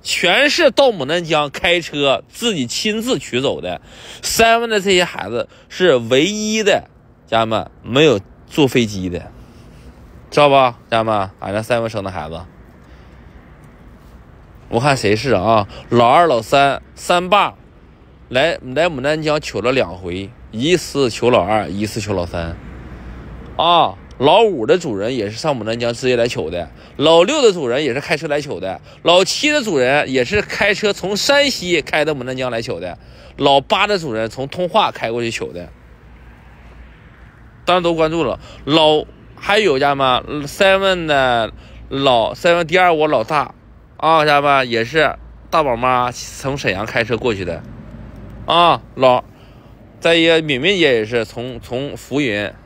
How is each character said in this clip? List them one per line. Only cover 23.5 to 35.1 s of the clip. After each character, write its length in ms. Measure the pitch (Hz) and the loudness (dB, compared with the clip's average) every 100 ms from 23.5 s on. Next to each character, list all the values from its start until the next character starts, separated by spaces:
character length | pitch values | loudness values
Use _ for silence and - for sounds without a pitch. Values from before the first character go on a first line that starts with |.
| - | 0
啊， 380 | 160 170 120 92 - - | 4 4 4 -2 -20 0
老 240 | 135 185 | 4 6
五 240 | 226 160 113 | 4 0 0
的 100 | 180 | 0
主 180 | 170 101 | 0 -4
人 200 | 107 131 | -4 -4
也 160 | 101 | -6
是 60 | 110 | -4
上 220 | 160 131 | -4 -4
牡 40 | |
丹 160 | 107 117 | -4 -4
江 120 | 117 | -4
直 140 | 117 127 | -2 0
接 80 | 123 | 2
来 120 | 117 | 0
取 220 | 117 80 | -2 -6
的， 200 | 87 82 - - - | -6 -10 -14 -20 -2
老 260 | 151 165 | 4 6
六 180 | 196 311 | 4 4
的 100 | 240 | 2
主 160 | 180 131 | 2 -2
人 160 | 123 | -2
也 100 | 156 | -2
是 60 | 123 | -4
开 160 | - 156 | -4 -4
车 120 | 156 | -2
来 120 | 143 | -4
取 200 | 139 92 | -4 -8
的， 200 | 92 87 - - | -8 -10 -14 -6
老 200 | 151 175 | 2 4
七 280 | 190 - 294 | 4 0 0
的 100 | 302 | 0
主 160 | 220 156 | 0 0
人 320 | 127 143 - | 2 2 2
也 120 | 131 | 0
是 180 | 123 208 | 0 -2
开 320 | 196 - 202 | -4 0 0
车 200 | 196 208 | 2 -2
从 220 | 196 185 202 | -2 -4 -4
山 340 | - 285 285 | 2 4 2
西 300 | - 180 170 | -2 -2 -2
开 220 | - 156 151 | 0 -2 -2
到 80 | |
牡 100 | 147 127 | -2 -6
丹 100 | 131 | -6
江 140 | 127 | -4
来 120 | 113 | -4
取 160 | 120 90 | -6 -8
的， 180 | 90 82 - - - - | -8 -12 -18 -20 -20 0
老 220 | 139 139 | 4 4
八 260 | - 202 208 | 4 0 2
的 120 | 208 | 0
主 140 | 160 | -2
人 160 | 110 113 | -4 -4
从 180 | - 135 | -6 -8
通 200 | - 180 | -4 0
化 240 | 220 160 | 2 0
开 200 | - 117 | -2 -6